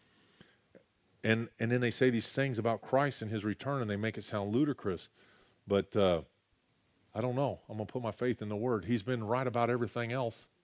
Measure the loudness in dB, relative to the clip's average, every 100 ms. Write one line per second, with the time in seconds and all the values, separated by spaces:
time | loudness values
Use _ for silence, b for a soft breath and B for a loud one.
0 | b b b b b b b -20 _ _
1 | _ _ 2 2 0 -2 0 2 2 4
2 | 4 4 0 -2 -2 0 0 -2 2 2
3 | 2 -2 -4 -2 -2 -4 -4 -2 -2 -2
4 | -2 -4 -6 -4 0 2 2 0 -4 -4
5 | -8 b b b b b 0 2 2 4
6 | 4 4 -2 _ _ _ _ _ _ _
7 | _ -6 -4 -2 -2 -4 -10 -8 -6 -6
8 | -6 -2 -2 -2 -4 -4 0 0 0 -2
9 | 0 -4 -2 -2 0 0 2 2 -2 -4
10 | -4 -4 -4 -6 -20 _